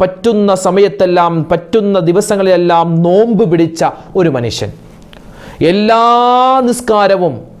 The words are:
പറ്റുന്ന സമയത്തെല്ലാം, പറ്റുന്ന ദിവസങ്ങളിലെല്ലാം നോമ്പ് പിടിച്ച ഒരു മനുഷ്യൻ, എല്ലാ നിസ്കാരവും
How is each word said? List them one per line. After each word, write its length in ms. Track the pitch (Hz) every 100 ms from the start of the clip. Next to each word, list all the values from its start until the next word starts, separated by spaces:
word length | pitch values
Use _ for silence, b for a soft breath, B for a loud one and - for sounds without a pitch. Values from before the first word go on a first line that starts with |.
പറ്റുന്ന 540 | 185 185 233 208 202 185
സമയത്തെല്ലാം, 920 | 190 185 202 196 185 175 170 165 151
പറ്റുന്ന 480 | 170 - 226 202 196
ദിവസങ്ങളിലെല്ലാം 1040 | 170 175 208 202 190 180 175 170 170 165
നോമ്പ് 500 | 170 190 233 202 214
പിടിച്ച 340 | 160 165 - 151 B B 190
ഒരു 140 | 170
മനുഷ്യൻ, 420 | 131 117 - 104 - - - - B B B B B
എല്ലാ 1000 | 156 196 214 226 233 240 240 247 254 262
നിസ്കാരവും 800 | 247 240 - 214 196 196 175 123 - -